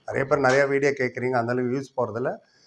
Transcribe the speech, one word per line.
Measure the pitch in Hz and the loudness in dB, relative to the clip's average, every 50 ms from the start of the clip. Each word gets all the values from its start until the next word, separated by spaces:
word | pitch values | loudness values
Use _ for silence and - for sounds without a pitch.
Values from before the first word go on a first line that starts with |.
| _ - | _ -6
நிறைய | 110 123 139 | -4 -4 -2
பேர் | 135 151 139 | 0 0 2
நிறைய | 135 127 131 139 143 | 4 4 4 4 4
வீடியோ | 139 139 139 139 143 | 2 2 2 2 0
கேட்குறீங்க, | 139 - 127 123 - 127 120 127 131 | 0 0 -2 -4 -4 -4 -4 -2 0
அந்த | 120 113 117 | 0 0 0
அளவுக்கு | 123 127 123 120 | 0 -2 0 -2
வியூஸ் | 127 143 - - - | -2 -4 -6 -6 -4
போறதில்ல, | - 120 110 101 120 131 156 202 233 _ _ _ _ _ | -4 -4 -2 -2 -4 -4 -4 -6 -8 _ _ _ _ _